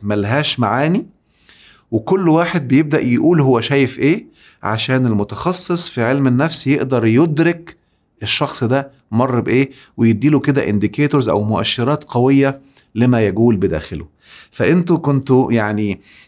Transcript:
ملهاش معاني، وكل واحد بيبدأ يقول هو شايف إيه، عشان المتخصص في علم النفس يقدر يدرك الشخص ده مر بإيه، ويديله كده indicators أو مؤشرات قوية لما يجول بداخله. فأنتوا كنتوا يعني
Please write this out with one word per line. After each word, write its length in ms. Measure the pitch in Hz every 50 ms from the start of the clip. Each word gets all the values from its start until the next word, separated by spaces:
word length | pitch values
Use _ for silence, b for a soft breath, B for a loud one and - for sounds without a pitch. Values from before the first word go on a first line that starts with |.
| 104
ملهاش 560 | 104 104 104 101 104 123 147 151 - - 131
معاني، 480 | 117 101 110 127 147 160 180 247 - - _ _ _ b b b b b b b b b b b b b
وكل 380 | 113 107 - - 185 190 190 160
واحد 380 | 156 165 170 170 - 170 135
بيبدأ 340 | 123 131 143 160 147 151 147
يقول 400 | - 127 120 117 - 160 175 160
هو 200 | 139 131 127 113
شايف 380 | 110 - 143 139 135 120 - -
إيه، 280 | 120 143 180 233 - b b b b b b b -
عشان 420 | 101 110 107 - - 131 131 127
المتخصص 800 | 120 107 101 101 - 107 - - 175 180 - - - 175 165 -
في 160 | - - 127 113
علم 240 | 117 135 143 139
النفس 400 | 127 123 127 147 165 160 - -
يقدر 380 | 135 143 - - 127 127 120 113
يدرك 720 | 113 110 127 165 170 147 147 165 170 175 170 170 - - _ _ _ _ _ _ _ _ _ 110
الشخص 400 | 104 - - 151 139 - - 127
ده 280 | 113 127 139 139 139 - _ _ _
مر 280 | 110 113 131 131 123 120
بإيه، 300 | 90 - 110 131 135 135 B B B B B
ويديله 420 | - 117 113 113 101 117 151 151 135
كده 260 | 135 147 139 139 -
indicators 640 | - 104 101 101 101 - - 147 143 - 143 - 104
أو 140 | 80 104 104
مؤشرات 600 | 107 110 82 104 - - 123 117 135 - - -
قوية 580 | - - 120 123 135 139 139 135 135 135 135 b b b b b b b
لما 300 | 107 120 123 123 113 110
يجول 320 | 98 92 107 117 120 117
بداخله. 500 | 90 92 90 82 76 - - 90 76 - - _ B B B B B B B
فأنتوا 460 | _ - 90 107 165 180 170 175 170
كنتوا 540 | 165 165 143 139 135 135 - 131 127 127 -
يعني 500 | 117 113 107 104 107 104 107 101 95 B B B B B B